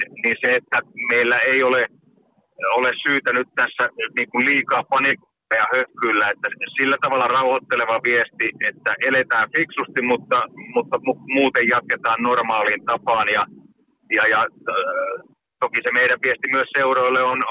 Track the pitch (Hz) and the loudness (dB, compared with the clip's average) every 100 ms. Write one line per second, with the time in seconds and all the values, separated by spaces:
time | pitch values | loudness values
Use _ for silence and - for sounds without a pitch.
0 | - - 117 117 127 127 - - - - | -4 -4 -4 -2 0 0 0 -4 -4 -8
1 | - 120 120 123 123 131 127 127 113 _ | -2 0 2 2 2 2 4 2 0 _
2 | _ _ _ _ _ - 95 113 127 - | _ _ _ _ _ -8 -2 0 0 0
3 | 147 139 127 123 127 - 123 - 123 117 | -2 0 0 -2 -2 -2 -2 -2 -4 -4
4 | 113 120 117 120 131 143 - 127 - 131 | -6 -4 -4 0 2 0 0 -2 0 0
5 | 139 135 _ _ - 113 107 127 127 - | 0 -2 _ _ -4 -2 0 0 -2 -2
6 | 117 107 104 101 104 - - - 135 135 | 0 0 0 -2 -6 -6 -8 -2 -2 0
7 | 143 131 120 131 127 131 - 120 110 113 | 0 0 2 2 2 0 -2 -2 0 0
8 | 117 120 113 - 113 - 107 - 113 98 | 2 0 0 -2 -6 -4 -6 -4 -4 -2
9 | 127 131 127 113 107 156 165 - 135 131 | 0 0 2 0 0 -2 -2 -4 -6 -4
10 | 123 120 - 123 110 - - 120 - 127 | 0 -2 0 -2 -2 -8 -6 -4 -2 -2
11 | 131 - - 135 135 123 117 120 - 113 | -2 -6 -2 0 2 2 2 0 0 -2
12 | 117 113 120 123 113 110 107 104 - 117 | 0 0 0 0 0 0 0 -2 -2 -2
13 | - 113 104 104 101 - - _ _ _ | 0 0 2 0 -2 -8 -20 _ _ _
14 | - 104 110 110 113 - - 95 92 92 | -4 0 2 2 0 -4 -6 -4 -2 -4
15 | 95 95 - _ _ _ 123 117 120 123 | -4 -6 -12 _ _ _ -4 -2 -2 0
16 | 123 123 131 117 131 135 127 139 135 131 | 0 0 -2 -2 -2 -2 0 0 0 2
17 | 127 131 127 127 107 | 2 2 0 0 -2